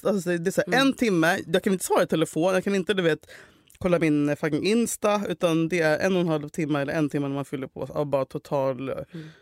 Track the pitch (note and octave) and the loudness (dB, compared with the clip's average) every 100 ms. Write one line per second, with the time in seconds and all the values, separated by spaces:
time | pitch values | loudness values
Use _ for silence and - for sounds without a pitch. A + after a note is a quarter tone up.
0 | F#3+ G#3 F3 F3 F3+ F#3 F3 B3 C#4 - | 0 0 0 -2 0 0 2 2 2 2
1 | A#3 F3 D#3+ G3+ - F#3 G#3+ F#3+ - G4+ | 2 2 2 0 0 0 0 -2 0 0
2 | F3 F3 D#3+ D#3+ F3+ F#3+ G3+ G3 F#3 G3 | 2 0 -2 0 0 0 0 -2 0 2
3 | E3 D3+ - - - _ _ - F#3 E3+ | 2 0 -6 -20 -20 _ _ -6 0 2
4 | E3 D3 D3 C#3+ D#3 D3 F#3 A#3 A3+ - | 4 2 2 0 -2 -2 0 0 0 0
5 | G#3 G#3 G3 F3 F3 E3 E3 F3 D#3 D3+ | 0 0 -2 -2 2 2 0 2 2 2
6 | F#3+ F#3 D#3+ D3+ D3 - D3 D3 C#3 E3 | 2 2 2 0 -4 -4 -2 0 0 0
7 | D3 D3 C#3 C#3 C3+ C3+ C3+ - C3 D3+ | 0 0 -2 -4 -4 -8 -8 -8 -6 -4
8 | C#3+ C#3 C3+ C#3+ - C#3+ C3+ B2 C3+ C3 | 0 0 -2 -6 -4 -2 -2 -4 -6 -8
9 | D3+ E3 D#3 - | -10 -14 -16 -20